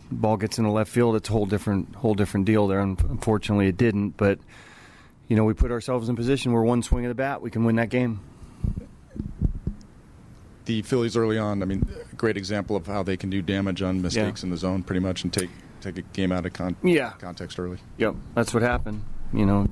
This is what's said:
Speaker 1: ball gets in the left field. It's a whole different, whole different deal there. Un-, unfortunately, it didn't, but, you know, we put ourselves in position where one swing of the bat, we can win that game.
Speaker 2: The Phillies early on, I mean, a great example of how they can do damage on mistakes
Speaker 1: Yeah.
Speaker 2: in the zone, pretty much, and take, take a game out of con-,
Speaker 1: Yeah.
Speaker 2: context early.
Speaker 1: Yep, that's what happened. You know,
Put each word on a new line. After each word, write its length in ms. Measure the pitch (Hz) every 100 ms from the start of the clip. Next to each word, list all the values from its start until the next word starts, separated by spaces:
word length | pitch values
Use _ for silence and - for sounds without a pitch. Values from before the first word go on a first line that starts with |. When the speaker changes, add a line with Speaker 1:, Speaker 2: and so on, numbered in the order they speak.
| -
Speaker 1:
ball 260 | 120 110 107
gets 220 | 107 -
in 60 |
the 60 | 110
left 200 | 107 107
field. 240 | 120 120 110
It's 120 | -
a 20 |
whole 140 | 110 101
different, 480 | 104 107 98 - -
whole 180 | 113
different 320 | 101 101 101 98
deal 220 | 107 101
there. 120 | 98
Un-, 180 | 98 92 -
unfortunately, 580 | 113 - 107 - 104 98
it 100 | 90
didn't, 320 | 120 101 101
but, 280 | - 101 98 - - - - - - - - -
you 80 |
know, 100 | 110
we 100 | 110
put 180 | 107 123
ourselves 360 | 120 120 127 113
in 60 |
position 380 | 117 120 135 123
where 100 | 117
one 200 | 113 120
swing 240 | - 123 120
of 20 |
the 60 |
bat, 260 | 117 135 123
we 100 | 117
can 140 | 110
win 120 | 113 113
that 120 | 113
game. 320 | 123 123 104 - - - - - - - - - - - - - - - - - - - - - - - - -
Speaker 2:
The 160 | 113
Phillies 340 | 98 127 117 113
early 220 | 113 110
on, 220 | 107 101
I 40 |
mean, 200 | 95 98 - - -
a 20 |
great 220 | - 113 104
example 400 | 92 104 92 101
of 100 | 92
how 160 | 101
they 140 | 95 92
can 140 | 98
do 120 | 98
damage 400 | 90 98 98 90
on 180 | 95 92
mistakes 420 | 90 110 104 -
Speaker 1:
Yeah. 40 | 92
Speaker 2:
in 40 |
the 60 | 85
zone, 280 | 92 95
pretty 160 | 90 92
much, 240 | 95 90
and 80 | 90
take, 180 | 95 90 - - -
take 180 | 98 87
a 40 |
game 280 | 87 - 92
out 160 | 90 87
of 60 |
con-, 240 | - 90 87
Speaker 1:
Yeah. 300 | 180 160 117 -
Speaker 2:
context 400 | 90 85 87 -
early. 200 | 90 92 - -
Speaker 1:
Yep, 180 | 110 - - 117
that's 180 | 117
what 80 | 117
happened. 400 | 120 123 110 107 - - -
You 120 | 110 98
know, 200 | 101 101